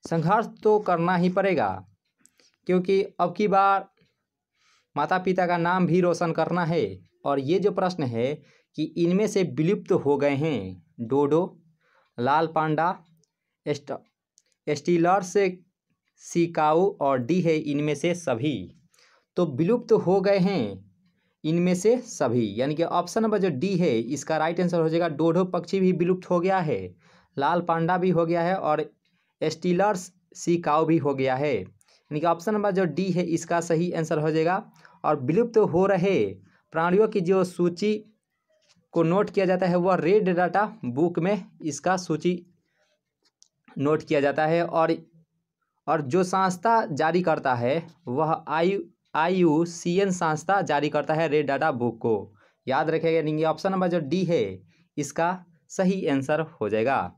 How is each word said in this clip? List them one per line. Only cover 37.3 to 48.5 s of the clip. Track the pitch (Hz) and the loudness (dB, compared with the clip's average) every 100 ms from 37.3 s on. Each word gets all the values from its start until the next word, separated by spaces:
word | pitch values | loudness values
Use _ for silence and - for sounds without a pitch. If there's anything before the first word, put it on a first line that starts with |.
| 190 180 | 2 0
सूची | - 175 175 208 214 - _ _ _ _ _ _ _ _ | 0 -2 0 -2 -2 -6 _ _ _ _ _ _ _ _
को | - | 0
नोट | 160 185 196 | 2 2 0
किया | - 185 | 0 0
जाता | 180 185 | 2 2
है | 175 | 2
वह | 175 180 | 2 2
रेड | 160 208 185 | 4 2 2
डाटा | 175 180 185 214 - 123 | 0 2 0 -2 -4 -8
बुक | 120 170 175 | 0 0 0
में | 170 208 - _ | -2 -2 -6 _
इसका | 156 143 - 185 | -10 -6 -2 -2
सूची | 185 156 175 180 - _ _ _ _ _ _ _ _ _ _ _ _ - | -2 -2 -2 -4 -8 _ _ _ _ _ _ _ _ _ _ _ _ -4
नोट | 135 151 | -2 -2
किया | 156 151 | 0 0
जाता | 139 139 156 | 2 2 0
है। | 170 170 | 2 0
और, | 160 160 160 - _ _ _ _ _ _ _ - | 0 0 0 -4 _ _ _ _ _ _ _ -4
और | 160 | -2
जो | 139 165 | 0 -2
संस्था | 185 190 190 180 226 226 220 | 0 0 0 0 2 2 0
जारी | 139 156 170 | -2 0 2
करता | 180 151 131 123 | 0 0 0 0
है | 120 151 165 - - | 0 -2 -4 -16 -6
वह | 123 156 160 | -2 0 -2
आई | - | -4